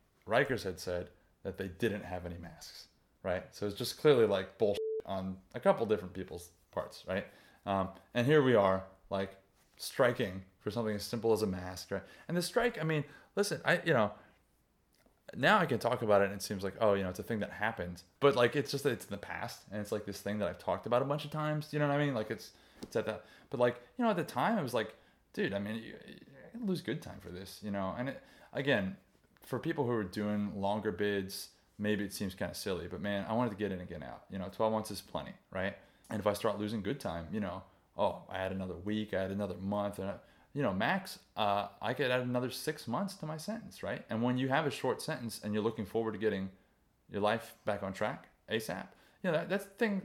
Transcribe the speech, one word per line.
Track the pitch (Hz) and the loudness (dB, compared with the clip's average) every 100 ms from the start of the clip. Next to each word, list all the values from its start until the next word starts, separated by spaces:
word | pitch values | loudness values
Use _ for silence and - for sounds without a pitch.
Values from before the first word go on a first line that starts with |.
| _ _ - | _ _ 0
Rikers | 113 139 123 | 2 2 0
had | 92 85 | -2 -6
said | - 87 90 - _ _ | -4 -4 -4 -12 _ _
that | - 92 | -8 -6
they | 95 | -6
didn't | 87 117 101 | -2 -2 -2
have | 92 92 90 | -6 -8 -8
any | 87 | -10
masks, | 85 85 - - - _ _ _ | -12 -16 -18 -18 -20 _ _ _
right? | 101 90 - | -2 -2 -4
So | - 104 | -6 -4
it's | 101 | -2
just | 120 - | -6 4
clearly, | 156 135 110 | 6 8 8
like, | 98 95 - | 4 0 0
bullshit | 107 101 - - - | 2 2 -2 -4 -4
on | 98 95 92 - | -4 -4 -6 -10
a | 123 | 0
couple | 190 190 110 | 2 2 2
different | 104 92 | 0 0
people's | 92 92 71 - _ _ | -10 -10 -10 -14 _ _
parts, | - - - - | -6 -6 -8 -4
right? | 92 - - - - | -4 -4 -10 -20 -10
Um, | - 98 92 - - | 0 0 0 -4 -6
and | 120 120 | 0 6
here | 151 | 6
we | 131 | 8
are, | 117 98 95 95 - - | 8 8 6 0 -14 -4
like, | 98 98 - _ _ _ - | -2 -2 -8 _ _ _ -14
striking | - - 127 123 107 92 95 _ | -6 2 4 4 -2 -4 -12 _
for | - | -4
something | 104 110 | -2 -2
as | 104 | -2
simple | - 117 113 | -4 0 4
as | 107 | 4
a | 107 | 2
mask, | 92 90 92 - | -2 -6 -10 -6
right? | 98 - - - | -6 -8 -14 -4
And | 175 | -2
the | |
strike, | 170 - 240 - | 0 0 0 0
I | |
mean, | 160 156 147 - - | 0 0 -2 -10 -6
listen, | - 202 143 | -2 0 0
I, | - 170 | 2 2
you | 165 | 4
know, | 139 104 - - _ _ _ _ _ _ _ _ _ - | 4 4 0 -16 _ _ _ _ _ _ _ _ _ -14
now | 87 139 208 | 0 4 6
I | |
can | 160 117 | 4 2
talk | 117 123 | 2 2
about | 110 101 | 6 6
it | 98 | 6
and | |
it | 101 | 2
seems | - 101 | -4 -4
like, | 95 - | -4 2
oh, | 110 | 4
you | 98 | 6
know, | 92 | 2
it's | 92 | -4
a | |
thing | 98 110 | -4 -2
that | 98 | -4
happened. | - 107 113 90 87 - _ | -2 -2 -2 -6 -8 -14 _
But, | 139 131 | 6 8
like, | 120 143 | 6 4
it's | 139 | 0
just | 139 | 0
that | 135 | 0
it's | 113 - | -2 -4
in | |
the | 101 | -10
past, | - 87 113 - - | -8 -8 -8 -10 -10
and | 104 | -8
it's, | 101 | -4
like, | 107 | -4
this | 101 98 | -4 -6
thing | - 104 | -4 -2
that | 92 | -2
I've | 85 | -2
talked | - 95 107 | -2 -2 2
about | 120 | 2
a | 135 | 2
bunch | 147 | -2
of | 147 | -4
times, | 156 151 151 147 | -4 -2 -2 -2
you | 151 | 0
know | 147 | 2
what | |
I | 143 | 2
mean? | 147 | 2
Like, | 127 107 | 0 -2
it's, | 107 - - - - | -6 -8 -20 -20 -18
it's | - | -6
at | 117 110 | -2 -2
that, | 104 - - - | -4 -10 -20 -8
but, | 127 | 2
like, | 123 120 - - | 2 2 -6 -2
you | |
know, | 233 | 0
at | 180 | 0
the | |
time, | 165 - 160 226 | -2 0 2 2
I | |
was | 135 | 0
like, | 117 107 - _ _ _ | 0 -2 -6 _ _ _
"Dude, | - 196 | -2 -2
I | 98 | 0
mean, | 202 113 | -2 -6
you, | - - - - - - - | -8 -14 -16 -18 -20 -20 -16
you | 233 220 | -6 -2
lose | 180 | -2
good | - 156 | -2 -4
time | - 101 | -6 -12
for | 92 | -10
this," | 87 98 - | -10 -12 -10
you | 104 | -6
know? | 101 95 90 | -2 -2 -4
And | 123 | -6
it, | - - - - | -8 -14 -20 -10
again, | 120 139 120 95 95 _ _ _ _ | -4 2 2 2 -4 _ _ _ _
for | - 127 | -8 -4
people | 160 160 | -2 0
who | 123 | 0
are | 120 | 0
doing | 98 104 104 104 104 | -2 -2 0 0 -2
longer | 98 98 107 107 | -2 0 0 -2
bids, | 98 104 101 95 - - - _ - | 0 0 0 -2 -8 -14 -18 _ -4
maybe | 104 104 | 0 0
it | 101 | -2
seems | - 98 | -4 -4
kinda | - 90 | -4 -6
silly, | - - 95 87 | -4 -4 -4 -4
but | 85 | -6
man, | 101 101 87 | -2 -2 0
I | |
wanted | 110 123 | 0 0
to | 98 | 0
get | 101 | -2
in | 92 | -4
and | 90 | -8
get | 82 | -10
out. | 65 - - | -10 -12 -10
You | 95 | -8
know, | 95 | -6
twelve | - 113 | 0 2
months | 110 104 | 2 -2
is | 98 | -8
plenty, | - - - - _ | -8 -8 -8 -12 _
right? | 95 95 - - _ - | -4 -2 -4 -12 _ -8
And | 110 | 0
if | 104 | 2
I | |
start | 101 113 101 | 2 2 0
losing | 104 110 | -2 -2
good | 95 139 | -2 -4
time, | - 82 82 | -4 -6 -4
you | 104 | -4
know, | 98 90 - _ _ - | -4 -6 -12 _ _ 0
oh, | 98 - - | 0 0 -6
I | 95 | -4
had | 95 | -4
another | 95 92 | -4 -4
week, | 85 92 107 107 | -6 -2 -2 0
I | 95 | -2
had | 95 | 0
another | 98 101 | -2 -4
month, | 92 98 104 101 101 | -4 -2 0 -2 -2
and | 95 | -6
I, | 98 - - _ | -8 -12 -20 _
you | 139 | -2
know, | 131 | 0
max, | 95 117 190 190 - - - | 2 2 0 -2 -12 -10 0
uh, | 107 101 101 - | 2 2 0 -4
I | 107 | -4
could | 123 131 | 0 2
add | 127 | 2
another | 123 123 127 | 2 0 -2
six | 120 - 156 - | -2 -6 -6 -4
months | 120 196 - | -2 -2 -6
to | 156 | -8
my | 156 | -6
sentence, | 156 226 - - | -6 -8 -10 -10
right? | 95 107 - | -6 -6 -4
And | 110 | 0
when | 120 127 | 2 2
you | 131 | 4
have | 135 156 | 2 2
a | |
short | - 131 110 | 0 0 0
sentence | - 156 117 - | -2 -4 -6 -6
and | 107 | -2
you're | 107 | 0
looking | 104 113 104 | 2 0 -2
forward | 113 113 | 0 0
to | 107 | 0
getting | 107 98 95 - _ _ _ _ _ | 0 0 -2 -8 _ _ _ _ _
your | - | 0
life | 104 113 - - | 2 2 -2 -8
back | - 104 | -4 -2
on | 98 | -4
track | 95 107 156 - _ - | -2 -2 -4 -12 _ -4
asap, | 185 - - 190 - - _ | -2 -2 -6 -10 -18 -20 _
you | 185 | 0
know, | |
that, | 160 170 | 0 0
that | 190 - - | -2 -4 -2
thing | 226 196 | 0 0